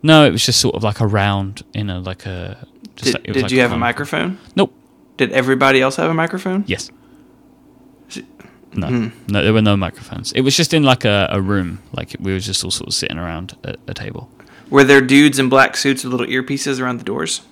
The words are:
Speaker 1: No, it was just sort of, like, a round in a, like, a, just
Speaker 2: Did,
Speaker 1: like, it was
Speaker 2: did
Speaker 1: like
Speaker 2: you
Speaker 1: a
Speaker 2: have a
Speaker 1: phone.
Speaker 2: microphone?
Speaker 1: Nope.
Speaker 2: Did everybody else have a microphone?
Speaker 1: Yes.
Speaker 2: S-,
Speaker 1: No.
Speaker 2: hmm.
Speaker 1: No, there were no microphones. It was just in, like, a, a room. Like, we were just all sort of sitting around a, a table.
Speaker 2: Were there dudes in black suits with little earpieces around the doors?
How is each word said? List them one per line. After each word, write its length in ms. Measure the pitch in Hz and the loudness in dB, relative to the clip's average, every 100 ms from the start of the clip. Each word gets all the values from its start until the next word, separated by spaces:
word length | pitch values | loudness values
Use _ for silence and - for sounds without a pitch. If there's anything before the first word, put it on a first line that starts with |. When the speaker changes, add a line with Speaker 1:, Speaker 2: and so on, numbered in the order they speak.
Speaker 1:
No, 240 | 151 156 143 | 8 8 6
it 60 | |
was 140 | 82 - | 4 0
just 140 | - | 0
sort 160 | 123 - | 0 0
of, 80 | |
like, 180 | 107 - | -4 0
a 60 | 110 | 0
round 540 | 104 101 98 98 101 - | 2 0 0 -4 -10 -12
in 160 | - 104 | -8 -6
a, 100 | 90 | -8
like, 260 | 92 92 - | -10 -12 -12
a, 400 | 90 90 101 - _ - - | -10 -12 -14 -20 _ -20 -6
just 100 | - | -4
Speaker 2:
Did, 80 | |
Speaker 1:
like, 100 | - - | -4 -4
it 20 | |
was 60 | 107 | -4
Speaker 2:
did 80 | |
Speaker 1:
like 80 | 127 | 0
Speaker 2:
you 80 | 131 | 0
Speaker 1:
a 20 | |
Speaker 2:
have 100 | 123 | 2
a 20 | |
Speaker 1:
phone. 60 | 110 | 0
Speaker 2:
microphone? 560 | 120 117 143 160 170 190 - - | -2 -4 -6 -4 -4 -8 -6 -2
Speaker 1:
Nope. 180 | 196 _ _ _ _ - | -2 _ _ _ _ -4
Speaker 2:
Did 140 | 123 | 0
everybody 480 | 131 127 135 135 131 | 2 2 2 4 4
else 160 | 131 135 | 2 0
have 120 | 165 | -2
a 40 | |
microphone? 500 | 160 165 185 190 190 202 | 0 -2 -4 -4 -4 -4
Speaker 1:
Yes. 220 | - - _ _ - _ _ _ _ _ _ _ _ _ | -8 -8 _ _ -20 _ _ _ _ _ _ _ _ _
Speaker 2:
S-, 120 | - - - - _ - | -18 -18 -20 -20 _ -12
Speaker 1:
No. 140 | - 87 | -8 -4
Speaker 2:
hmm. 200 | 123 113 - - | -2 -4 -8 -4
Speaker 1:
No, 140 | 101 | 0
there 100 | 82 | 2
were 80 | 110 | 4
no 160 | 107 101 | 4 2
microphones. 540 | 90 - - - - | -2 -8 -14 -12 -6
It 80 | - | 0
was 140 | 131 139 | 0 0
just 160 | 165 | 0
in, 100 | 165 | 2
like, 200 | 139 123 117 | 2 2 2
a, 220 | 101 95 | 2 0
a 100 | 101 | -2
room. 380 | 95 101 90 92 - | 0 -2 -2 -8 -12
Like, 240 | - - - | -12 -10 -8
we 120 | 95 | -4
were 60 | 95 | -4
just 240 | 101 95 | -4 -6
all 80 | 92 | -6
sort 160 | - - | -8 -6
of 60 | |
sitting 240 | - - 80 | -6 -6 -6
around 380 | 87 82 92 - | -8 -8 -12 -14
a, 120 | - - - | -14 -12 -12
a 60 | |
table. 360 | - 101 - - _ - - - | -12 -12 -14 -18 _ -20 -20 2
Speaker 2:
Were 140 | 139 135 | 6 8
there 160 | 139 | 6
dudes 360 | 131 139 147 135 | 6 6 6 4
in 120 | 131 | 2
black 260 | 135 131 - | 4 4 2
suits 260 | 139 135 | -2 -2
with 80 | 131 | -4
little 140 | 123 117 | -4 -2
earpieces 540 | 127 127 139 143 131 | -4 -4 -6 -4 -4
around 160 | 127 120 | -4 -6
the 40 | - | -6
doors? 360 | - - - - | -6 -6 -8 -10